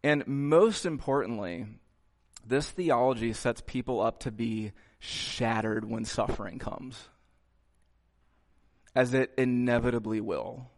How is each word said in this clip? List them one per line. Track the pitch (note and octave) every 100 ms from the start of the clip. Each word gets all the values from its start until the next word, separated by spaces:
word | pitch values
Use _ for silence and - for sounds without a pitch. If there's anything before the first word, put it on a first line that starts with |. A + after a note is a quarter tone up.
And | D3 D3 -
most | C#3 C#3+ D#3+ A3 G3+ F3+
importantly, | D3 - C#3 G#2 A2+ F#2 E2+ G#2 - _ _ _ _ _ - A2
this | C3 D3
theology | - E3+ A#2+ B2+ A#2+ A#2
sets | G#2+ B2 A2 -
people | B2+ A#2+ A#2+
up | A2 -
to | C3
be | G#2+ A2+ A2 G#2+ - _ _
shattered | - - - - A#2 A2+ A2 A2 A2
when | A2+
suffering | A2 - G#2+ - G2+ -
comes, | - - B2+ B2 - _ _ _ _ _ _ _ _ _ _ _ _ _ _ _ _ _ _
as | B2+ B2+
it | C3 B2+ -
inevitably | B2+ B2 B2 A#2+ A#2+ A#2 A2 A2
will. | G#2+ D2 - B2+ B2+